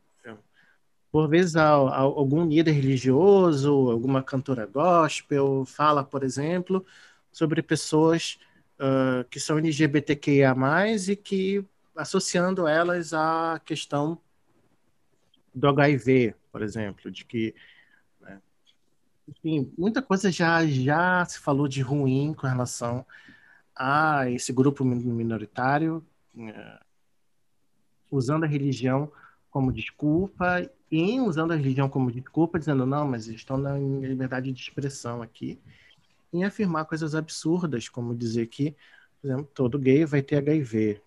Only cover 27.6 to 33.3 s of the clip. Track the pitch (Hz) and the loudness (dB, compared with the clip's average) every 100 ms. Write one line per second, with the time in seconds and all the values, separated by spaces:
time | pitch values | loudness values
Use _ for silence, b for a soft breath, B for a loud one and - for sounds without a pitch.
27.6 | _ _ _ _ - 143 120 156 160 147 | _ _ _ _ -6 -4 -2 -2 -2 -2
28.6 | 139 120 127 135 147 b b b _ 143 | -2 -2 0 -2 -4 b b b _ -2
29.6 | 131 113 - - 147 160 196 - 180 180 | -2 -2 -8 -4 0 0 -2 -2 -2 -2
30.6 | 180 _ - 160 180 262 233 151 165 165 | -4 _ -4 0 0 0 0 0 0 0
31.6 | 135 131 135 139 127 120 - - 165 165 | 0 0 0 0 -2 -4 -6 -2 0 0
32.6 | 151 135 127 143 147 120 110 | -2 0 0 -2 -2 -4 -8